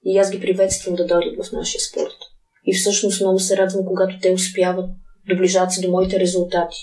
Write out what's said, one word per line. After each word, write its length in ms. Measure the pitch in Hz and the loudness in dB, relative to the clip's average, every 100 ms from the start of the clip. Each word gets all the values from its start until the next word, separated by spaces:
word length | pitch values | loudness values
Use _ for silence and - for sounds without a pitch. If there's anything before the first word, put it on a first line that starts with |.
и 140 | 185 196 | 2 2
аз 140 | 196 | 2
ги 100 | 196 | 0
приветствам 540 | - 185 190 - 185 175 | -2 2 2 0 -4 -2
да 100 | 175 | 2
дойдат 400 | 175 - - - | 2 0 -6 -8
в 60 | |
нашия 300 | 233 - - | -8 -6 -6
спорт. 340 | - - - - - - _ _ - | -6 -4 -6 -8 -20 -20 _ _ -2
И 100 | 185 | 0
всъщност 460 | 202 202 208 190 | 2 0 0 0
много 180 | 190 190 | 2 2
се 180 | 190 190 | 2 2
радвам, 280 | 190 190 185 | 2 0 -2
когато 300 | 185 185 - | 0 0 2
те 120 | 185 | 0
успяват, 560 | 185 - - 180 180 185 - - - - | 2 -2 0 0 0 -6 -10 -16 -20 -4
доближават 420 | 185 185 185 180 | 0 2 2 0
се 100 | 185 | -2
до 100 | 185 | 0
моите 280 | 180 185 190 | 0 2 2
резултати. 580 | 185 185 175 175 170 - | 2 0 0 -2 -2 -6